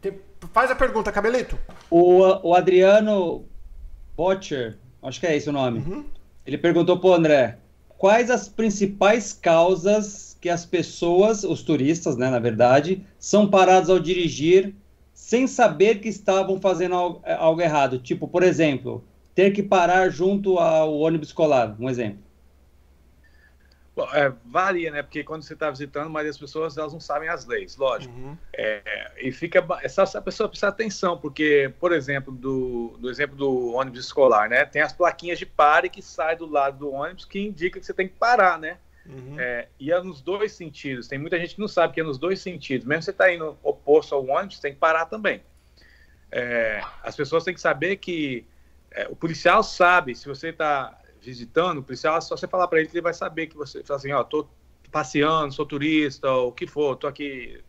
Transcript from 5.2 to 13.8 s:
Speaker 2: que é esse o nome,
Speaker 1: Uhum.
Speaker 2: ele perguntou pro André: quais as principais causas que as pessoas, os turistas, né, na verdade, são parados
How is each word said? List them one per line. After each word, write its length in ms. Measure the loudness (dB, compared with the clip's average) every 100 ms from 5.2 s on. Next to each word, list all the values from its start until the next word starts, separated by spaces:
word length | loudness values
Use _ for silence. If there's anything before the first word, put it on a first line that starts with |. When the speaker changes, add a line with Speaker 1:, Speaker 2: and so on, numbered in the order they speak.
Speaker 2:
que 60 | 0
é 80 | 0
esse 100 | 0
o 60 |
nome, 260 | -2 0 -2
Speaker 1:
Uhum. 260 | -6 -8 -8 -12 -14 -20 -10
Speaker 2:
ele 120 | -2
perguntou 420 | 2 2 2 4
pro 140 | 6
André: 440 | 6 6 4 4 -2 _ _ _ 0
quais 320 | 4 4 4
as 200 | 0 -2
principais 840 | -2 -2 0 -4 2 4 4 0
causas 1040 | -4 2 4 6 4 2 0 0 -12 -20 -10
que 80 | -4
as 160 | -4 -2
pessoas, 800 | -4 -4 -4 0 4 4 2 -2
os 180 | -6
turistas, 540 | -2 0 2 0 -2 -2
né, 120 | 0
na 100 | 0
verdade, 680 | -2 2 6 6 4 -4 -6 _
são 300 | 0 4 6
parados 420 | 6 6 6